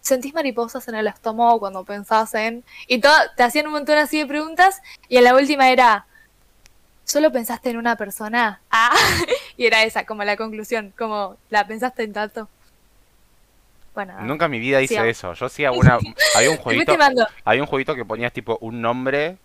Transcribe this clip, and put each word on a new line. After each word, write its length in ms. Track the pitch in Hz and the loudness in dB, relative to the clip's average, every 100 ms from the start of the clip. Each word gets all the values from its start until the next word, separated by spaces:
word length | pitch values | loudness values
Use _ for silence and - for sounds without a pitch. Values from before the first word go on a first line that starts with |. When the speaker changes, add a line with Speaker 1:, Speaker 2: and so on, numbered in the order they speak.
Speaker 1:
"¿Sentís 320 | - 262 277 | -2 -2 -2
mariposas 540 | 311 285 240 233 254 - | -6 -4 -4 -6 -8 -10
en 60 | 220 | -6
el 120 | 214 | -6
estómago 520 | 202 233 220 233 226 | -6 -8 0 2 2
cuando 240 | 202 190 | 0 -10
pensás 500 | 185 202 202 220 220 226 | -12 -12 -2 0 0 -4
en?". 280 | 220 233 - - - | -6 -8 -16 -20 -4
Y 120 | 247 | 0
todo, 160 | 269 302 - - | 6 6 4 2
te 60 | |
hacían 220 | 240 294 302 | 2 2 -2
un 60 | |
montón 240 | 302 277 302 | -4 0 2
así 220 | 302 302 | 2 -2
de 60 | 285 | -2
preguntas, 540 | 294 311 330 370 381 - - _ | -4 -6 4 4 4 -16 -20 _
y 100 | 247 | 4
en 60 | |
la 100 | 247 262 | 6 6
última 340 | 277 294 262 | 4 4 4
era, 340 | 254 247 208 - _ _ _ _ _ _ _ _ _ | 6 4 4 -2 _ _ _ _ _ _ _ _ _
"¿Solo 280 | - 285 311 | -4 0 2
pensaste 380 | 247 226 233 262 | 0 -6 -8 -6
en 60 | 233 | -4
una 180 | 233 226 | -4 -4
persona?". 680 | 202 - 214 233 226 202 _ | -6 -10 -6 -2 -2 -4 _
Ah, 240 | 226 233 330 | 2 2 4
<laughs> 600 | - - 339 539 - - | 2 0 -2 -4 -6 -2
y 80 | 233 | 2
era 180 | 220 | 2
esa, 220 | 220 220 - | 2 -2 -8
como 180 | 214 | -6
la 140 | 208 208 | -4 -4
conclusión, 560 | 220 214 214 233 202 - | -6 -10 -6 -8 -8 -10
como, 380 | 226 214 196 196 _ | -6 -6 -8 -10 _
"¿La 160 | 214 196 | -2 -2
pensaste 360 | 220 247 247 | -4 -8 -6
en 100 | 220 | -8
tanto?". 340 | 208 208 220 214 _ _ _ _ _ _ _ _ _ _ _ _ _ - | -6 -8 -10 -16 _ _ _ _ _ _ _ _ _ _ _ _ _ -18
Bueno, 200 | - 190 98 | -14 -12 -12
Speaker 2:
Nunca 240 | 110 147 165 | -10 -4 -4
en 60 | |
mi 80 | 123 | -4
vida 220 | 120 135 | 0 0
hice 120 | 131 | 2
Speaker 1:
sigamos. 160 | - 113 | 0 -2
Speaker 2:
eso. 240 | 113 92 | -2 -8
Yo 120 | 85 123 | -8 -10
hacía 240 | - 143 | -4 -2
una, 240 | 123 127 120 | 4 4 4
Speaker 1:
<laughs> 400 | - - - - | -2 -2 0 2
Speaker 2:
había 140 | 123 | 2
un 40 | - | 0
Speaker 1:
Después 40 | |
Speaker 2:
jueguito, 280 | - 113 320 | -2 -2 0
Speaker 1:
te 40 | 311 | 4
mando. 300 | 285 254 220 - | 4 4 -2 -2
Speaker 2:
había 180 | - 117 | -2 0
un 40 | 147 | 0
jueguito 280 | 139 135 147 | -4 -4 -6
que 100 | 107 | -6
ponías 260 | 110 120 | -6 -6
tipo 260 | - 113 110 | -8 -6 -6
un 200 | 113 117 | -6 -6
nombre 560 | 117 123 131 139 156 185 | -4 -2 -2 -2 -4 -8